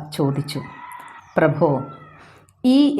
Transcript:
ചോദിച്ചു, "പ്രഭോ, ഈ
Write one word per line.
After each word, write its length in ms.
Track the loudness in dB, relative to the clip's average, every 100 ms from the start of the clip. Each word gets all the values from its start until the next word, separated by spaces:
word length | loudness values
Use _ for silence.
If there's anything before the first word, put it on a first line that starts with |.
| -6
ചോദിച്ചു, 480 | -4 -2 -2 -6 -10 -12 -18 -20 -20 -20 -20 -6
"പ്രഭോ, 360 | 0 2 2 0 0 -6 -16 -20 -20 -20 -20 _ _
ഈ 140 | 2 4 4